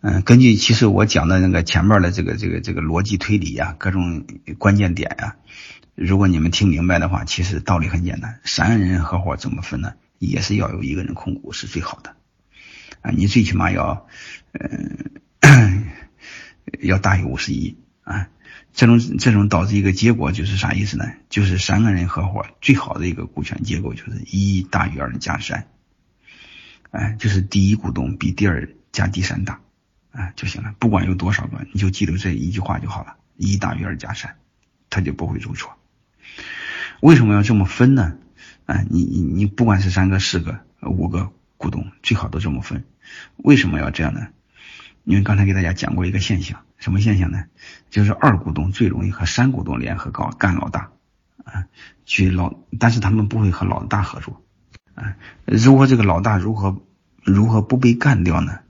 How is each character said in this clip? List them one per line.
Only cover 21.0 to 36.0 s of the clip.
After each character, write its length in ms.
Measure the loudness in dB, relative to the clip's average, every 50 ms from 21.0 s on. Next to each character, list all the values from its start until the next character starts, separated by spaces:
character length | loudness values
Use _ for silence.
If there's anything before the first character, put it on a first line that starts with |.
| -6 -8 -10 -14 _ _
就 140 | -2 0 0
是 160 | 2 0 0
三 240 | -2 0 2 2 2
个 100 | 2 2
人 160 | 0 -2 -2
合 180 | -4 -4 -4
伙 180 | -4 -4 -6 -8 -10 -14 _
最 140 | 2 2 2
好 200 | 2 2 -6 -6
的 120 | -4 -4
一 60 | -4 -4
个 140 | -6 -10
股 160 | -12 -8 -10 -8
权 200 | -8 -8 -8 -6
结 180 | -6 -4 -6
构 140 | -6 -8 -10
就 100 | -10 -12
是 160 | -12 -12 -12 -12 -6
一 320 | -2 0 2 2 2 0 -2
大 240 | -2 -2 -2 -2
于 120 | -2 -4 -6
二 200 | -6 -6 -8 -8
加 200 | -6 -6 -6 -6
三， 280 | -6 -6 -8 -8 -8 _ _ _ _ _ _ _ _ _ _ _ _ _ -20 -20 -20 -20 -20 -20 -20 -20 -20 _ _ -14 -8
哎， 240 | -6 -6 -6 -6 -4
就 100 | -2 0
是 140 | 0 0 -2
第 260 | 0 0 2 2 2
一 60 | 2
股 160 | 0 -2 -6
东 260 | -4 -4 -4 -6 -6
比 140 | -4 -4 -4
第 160 | -2 0 0
二 220 | 0 0 -2 -6 -10 -16 _ _ _ -4
加 160 | -2 -2 -2
第 120 | -2 -4
三 240 | -4 -4 -4 -6 -6
大， 160 | -8 -10 -14 _ _ _ _ _ _ _ _ _ _ _
哎， 200 | -10 -10 -10 -10
就 100 | -10 -10
行 160 | -10 -10 -10 -12
了。 120 | -12 -8 _
不 100 | -2 0
管 180 | 0 0 -2
有 80 | -2 -2
多 160 | -2 -2 -2 -2
少 160 | -2 -4 -6
个， 180 | -10 -12 -14 -8 -4
你 80 | -2
就 100 | -2 -2
记 160 | 0 -2 -2
住 100 | -2 -2
这 140 | -4 -4 -4
一 200 | -4 -4 -4 -4
句 100 | -4 -6
话 180 | -6 -4 -6 -6
就 100 | -6 -8
好 140 | -10 -12 -12
了， 140 | -14 -20 _ _ _ _
一 200 | -6 -2 -2 -2
大 180 | -2 -2 -4 -4
于 80 | -6 -6
二 140 | -8 -8
加 160 | -10 -10 -12 -12
三， 240 | -12 -12 -16 -18 _ _ _ _ _ _ _ _ _ _ _
他 100 | -4 -2
就 120 | -2 -2 -4
不 140 | -6 -6
会 140 | -6 -6 -8
出 120 | -8 -10 -12
错。 180 | -12 -12 -16 -16 _ _ _ _ _